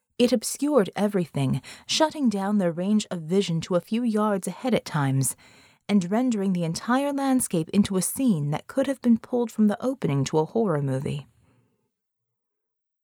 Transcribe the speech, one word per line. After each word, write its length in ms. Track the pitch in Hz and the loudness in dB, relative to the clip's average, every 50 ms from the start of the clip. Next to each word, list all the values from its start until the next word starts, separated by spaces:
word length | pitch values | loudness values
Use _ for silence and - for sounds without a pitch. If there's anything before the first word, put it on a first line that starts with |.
| _ _ _ - | _ _ _ 0
It 140 | 240 226 | 2 2
obscured 580 | 254 220 - - - - 277 294 302 254 190 175 - | 2 0 -2 -4 -6 -4 -2 0 2 2 2 2 0
everything, 640 | - 202 214 208 196 170 - - 143 139 131 135 135 - - - - - | -2 -2 0 0 0 -2 -2 -2 -2 -2 0 -2 -2 -4 -8 -16 -18 -8
shutting 420 | - - - 311 311 311 311 277 233 | -4 0 0 0 0 0 0 0 0
down 300 | 202 196 190 196 208 208 | 0 0 -2 0 0 2
their 140 | 185 170 | 2 0
range 340 | 156 170 185 202 214 214 - - | 0 -2 0 0 2 0 0 -2
of 100 | 190 175 | -6 -10
vision 400 | 156 156 185 196 196 175 165 165 | -4 0 0 0 2 2 -2 -4
to 140 | - - 185 | -2 -2 -2
a 60 | 175 | -2
few 200 | - - 220 233 | -2 -2 -2 -2
yards 460 | 247 233 214 214 214 214 202 190 - 196 | 0 0 0 0 0 0 0 -2 -4 -6
ahead 260 | 180 - - 262 220 | -8 -6 -2 0 0
at 120 | - - | 0 0
times, 500 | - - 156 139 135 135 135 131 - - - - - _ - _ _ _ _ _ - | -2 -2 0 2 2 2 2 0 0 -2 -6 -12 -20 _ -20 _ _ _ _ _ 0
and 220 | 202 208 175 175 | 2 2 2 2
rendering 440 | 208 233 262 262 226 202 190 196 185 | 0 0 2 0 0 0 0 0 0
the 100 | 180 170 | 0 -2
entire 500 | 160 165 - - - 247 269 277 285 185 | -2 -4 -4 -2 0 0 0 0 0 -2
landscape 560 | - 277 269 262 254 240 - - 170 160 - | -2 0 0 2 0 0 0 0 -2 -2 0
into 260 | - 196 202 - 196 | 2 2 2 2 0
a 60 | 185 | -2
scene 480 | 175 - - - 269 247 190 151 143 143 | -2 -2 -2 0 0 2 2 2 0 -2
that 160 | 156 - - | -4 -4 -6
could 220 | - - 269 269 277 | -4 -2 -2 -2 -2
have 140 | 269 - - | -2 -2 2
been 160 | 240 233 226 | 2 2 2
pulled 320 | - - - 240 240 220 | 2 -2 -2 -2 -2 -2
from 160 | - - 214 208 | 0 2 2 2
the 100 | 202 - - | 2 0 -2
opening 380 | 254 277 - - 151 139 139 135 | -4 -4 -2 -2 0 0 0 0
to 160 | - - 156 | 0 0 0
a 60 | 156 | 0
horror 360 | - - - - 139 151 147 | 0 0 0 0 2 0 0
movie. 460 | 143 135 131 131 139 - 139 143 - - _ _ _ _ _ _ _ _ _ _ _ _ _ _ _ _ _ _ _ _ _ _ _ _ _ _ _ _ _ _ _ _ _ _ | 0 -2 -2 -2 -4 -4 -6 -6 -8 -12 _ _ _ _ _ _ _ _ _ _ _ _ _ _ _ _ _ _ _ _ _ _ _ _ _ _ _ _ _ _ _ _ _ _